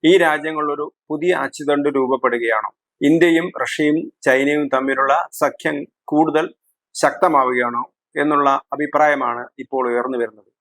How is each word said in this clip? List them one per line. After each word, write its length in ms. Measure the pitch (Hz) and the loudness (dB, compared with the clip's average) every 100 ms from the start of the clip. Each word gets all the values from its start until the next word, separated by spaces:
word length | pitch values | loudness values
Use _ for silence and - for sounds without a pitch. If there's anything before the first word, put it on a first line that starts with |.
| 160 | 6
ഈ 120 | 185 | 6
രാജ്യങ്ങളിലൊരു 760 | 165 151 156 156 151 143 147 _ _ | 4 0 -4 -4 -4 -4 -8 _ _
പുതിയ 240 | 151 170 | -4 -2
അച്ചുതണ്ട് 560 | 165 135 - 143 143 147 | -2 -2 -6 0 0 2
രൂപപ്പെടുകയാണോ? 840 | 139 127 131 127 120 117 110 104 _ _ _ | 0 0 0 0 -2 -2 -2 -4 _ _ _
ഇന്ത്യയും 500 | 143 160 170 165 175 - | 2 4 4 4 0 -6
റഷ്യയും 500 | - - 151 151 - _ - | -8 -2 0 0 -4 _ 0
ചൈനയും 420 | 131 139 147 143 | 2 2 0 0
തമ്മിലുള്ള 640 | 135 131 131 135 147 175 | -2 -2 -2 0 0 -2
സഖ്യം 540 | - 143 - 165 147 - _ - | -2 -4 -2 -6 -6 -10 _ -4
കൂടുതൽ 480 | 151 156 151 175 _ _ _ _ | 0 2 0 -2 _ _ _ _
ശക്തമാവുകയാണോ 1000 | - 147 - 175 147 127 127 120 120 123 _ _ - | -2 -2 2 2 2 2 0 -2 -4 -10 _ _ -4
എന്നുള്ള 440 | 147 147 143 135 - | 0 2 2 0 -4
അഭിപ്രായമാണ് 760 | 139 147 147 151 143 123 120 123 _ | -8 -4 2 2 2 -2 -6 -10 _
ഇപ്പോൾ 280 | 131 135 123 | -8 -4 -2
ഉയർന്നു 300 | 120 120 127 | -2 -2 -4
വരുന്നത്. 360 | 117 107 101 _ | -6 _ _ _